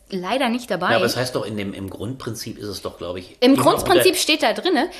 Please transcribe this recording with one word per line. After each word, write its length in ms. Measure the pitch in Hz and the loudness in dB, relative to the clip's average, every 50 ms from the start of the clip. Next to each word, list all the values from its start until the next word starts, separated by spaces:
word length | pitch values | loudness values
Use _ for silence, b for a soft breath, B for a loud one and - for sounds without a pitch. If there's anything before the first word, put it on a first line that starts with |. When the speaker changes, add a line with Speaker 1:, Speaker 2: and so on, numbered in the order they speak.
| _ - | _ -10
Speaker 1:
leider 400 | 196 185 175 185 233 269 277 226 | -8 -6 -4 -2 0 0 0 0
nicht 200 | 233 247 - - | 0 -2 -4 -4
dabei. 200 | 202 170 175 202 | -4 -2 0 2
Speaker 2:
Ja, 80 | 233 | 2
aber 80 | - 185 | 2 2
es 100 | - - | 2 0
heißt 200 | 123 127 - - | -2 -4 -2 -4
doch, 100 | 131 104 | -4 -4
in 100 | 104 110 | -4 -6
dem, 180 | 104 98 101 - | -6 -6 -6 -6
im 160 | 95 98 98 | -8 -10 -10
Grundprinzip 680 | - - 95 113 131 135 - 123 110 - - 113 - | -8 -8 -8 -8 -8 -8 -8 -10 -10 -8 -10 -12 -12
ist 100 | - 104 | -10 -10
es 140 | 104 92 - | -10 -8 -8
doch, 160 | - 90 - | -8 -10 -10
glaub 180 | - 90 87 90 | -10 -10 -8 -8
ich, 220 | 92 90 - - - | -10 -10 -12 -4 2
Speaker 1:
Im 140 | 247 254 277 | 4 4 6
Speaker 2:
immer 100 | - - | 6 6
Speaker 1:
Grundprinzip 440 | 311 415 - - - 359 - - | 4 4 4 4 4 4 6 6
Speaker 2:
unter 120 | 370 339 - | 4 4 2
Speaker 1:
steht 240 | - - - 302 285 | 2 2 2 2 2
da 80 | 233 | 0
drinne, 380 | 202 214 - 359 349 247 294 - B | 0 0 0 0 2 2 0 0 B